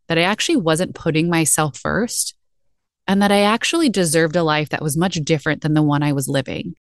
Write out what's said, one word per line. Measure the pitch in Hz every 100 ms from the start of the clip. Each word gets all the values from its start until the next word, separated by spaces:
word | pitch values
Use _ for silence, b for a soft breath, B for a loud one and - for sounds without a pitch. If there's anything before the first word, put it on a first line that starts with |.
| -
that | 165
I |
actually | 175 214 - 320
wasn't | 160 160 185
putting | - 170 156 170
myself | 165 156 - 156 -
first, | 151 156 233 - - - _ _ _ _ _ _ -
and | 196
that | 202
I | 202
actually | 202 233 - 330 302
deserved | 190 170 160 165 170
a |
life | 160 151 151
that | -
was | 151 147
much | 185
different | 175 139 160 160 147
than | 156
the | 151
one | 151 147
I | 147
was | 139 135
living. | 139 127 87 175 -